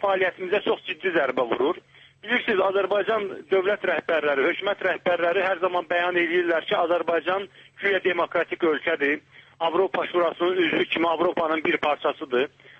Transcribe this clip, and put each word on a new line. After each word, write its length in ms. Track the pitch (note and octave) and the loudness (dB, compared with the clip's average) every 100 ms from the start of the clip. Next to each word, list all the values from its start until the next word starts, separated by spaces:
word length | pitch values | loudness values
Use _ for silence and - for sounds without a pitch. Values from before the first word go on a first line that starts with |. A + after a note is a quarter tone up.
fəaliyyətimizə 640 | G3+ F#3+ F#3 - F#3 G3+ - | 0 2 0 -2 -2 0 0
çox 160 | G3+ - | -2 -4
ciddi 240 | F3 F#3 | -6 -2
zərbə 320 | E3 C3+ B2+ A#2+ | 0 0 0 -2
vurur. 240 | A#2 C3+ F3 - - - _ | 0 0 -2 -10 -20 -20 _
Bilirsiniz, 420 | G#3 A#3+ - G3 F#3+ | -4 -2 0 2 2
Azərbaycan 640 | G3 F#3+ G3+ F#3+ A3 G3 E3 - | 2 0 0 0 -2 -4 -10 0
dövlət 320 | G3 F#3 G#3 F#3 | 0 2 0 -2
rəhbərləri, 640 | D#3 - E3 D3 C#3 C#3 | -2 0 0 2 2 0
hökumət 320 | E3+ G3 G3 F#3 | 0 -4 -2 -2
rəhbərləri 560 | D#3 - F3 E3+ F#3 F#3 | -2 0 0 2 2 0
hər 160 | F3+ | 0
zaman 240 | F#3 F3+ E3+ | 0 0 0
bəyan 240 | F3 F3 F3 E3+ | 0 0 0 0
edirlər 400 | F3 E3+ E3 - | 2 2 0 0
ki, 100 | G3+ E3+ | 0 2
Azərbaycan 580 | F3 D#3+ E3 D3+ F#3+ G3 - - - | 0 0 -2 0 -2 -4 -14 -20 -6
güya 180 | G3 F#3+ | -2 0
demokratik 600 | F3+ F3 D#3+ F3 D#3+ - | 0 0 0 -2 -2 0
ölkədir, 580 | E3+ D3+ - D#3+ C#3+ D3+ - - - - | 0 0 -2 0 0 -2 -6 -20 -20 -4
Avropa 480 | E3 E3 F#3+ - D3 | 0 2 2 0 -2
Şurasının 500 | F3 E3+ - F3 F#3 | 0 0 0 0 2
üzvü 280 | D#3+ D#3 F3+ | 0 0 -2
kimi 220 | - E3+ | 0 0
Avropanın 560 | D#3+ F3 E3 D#3+ D#3+ | 2 0 0 0 0
bir 140 | D#3 D3+ | 0 0
parçasıdır. 720 | D3+ C#3+ D#3 C3+ D3+ B2+ C#3+ _ - | 0 0 -2 -4 -2 -2 -2 _ -20